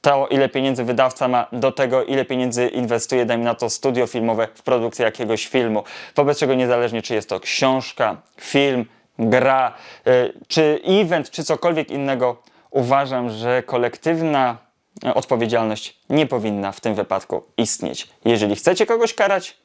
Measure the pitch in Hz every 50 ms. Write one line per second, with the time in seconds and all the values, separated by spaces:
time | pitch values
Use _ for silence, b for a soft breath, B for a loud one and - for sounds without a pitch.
0 | - 147 143 135 139 - 139 135 135 131 - 135 131 135 127 123 120 120 123 113
1 | 131 127 127 - 139 127 123 120 117 - - 123 123 131 131 - 135 123 127 131
2 | 117 - 135 135 127 - 131 127 127 127 113 123 123 123 - 127 123 113 120 113
3 | - - 135 127 120 113 120 117 117 117 113 - 120 113 - - - 135 127 123
4 | 120 - - 120 113 113 113 107 113 - - - _ - 131 120 113 117 - -
5 | 123 110 - - 120 107 113 104 - - - 131 120 113 110 104 95 B B B
6 | B B B - 143 139 147 - 151 135 135 127 127 120 123 120 120 113 110 113
7 | - - 120 107 98 - 101 92 - - - - 135 131 131 131 127 - - -
8 | 127 107 90 - _ _ _ - - - - 143 143 139 131 123 113 b b b
9 | b b _ - 113 113 117 127 127 135 135 131 127 120 B B B B B B
10 | B 120 127 123 123 - - - - _ - 165 156 151 151 - - - 190 202
11 | 208 160 175 156 131 - - - 151 - 156 - - 175 170 156 139 - 107 143
12 | 139 139 135 120 127 123 120 - b b b b b b - 135 127 120 139 139
13 | 143 127 131 127 120 120 110 107 117 120 123 127 123 - 135 120 120 120 - -
14 | - 160 165 160 165 160 147 139 131 123 117 113 _ _ _ _ _ _ _ -
15 | - 127 - 131 131 - 135 113 117 110 117 117 113 110 107 104 - - _ _
16 | _ _ 139 151 151 123 135 117 104 110 104 101 98 98 95 - - 117 104 104
17 | 98 - 95 98 - _ 92 - - _ _ - 233 - - - - 69 64 -
18 | - - _ _ _ 110 117 104 107 104 104 - - 175 185 185 214 202 233 226
19 | 233 202 - - 208 196 196 185 - - - _ _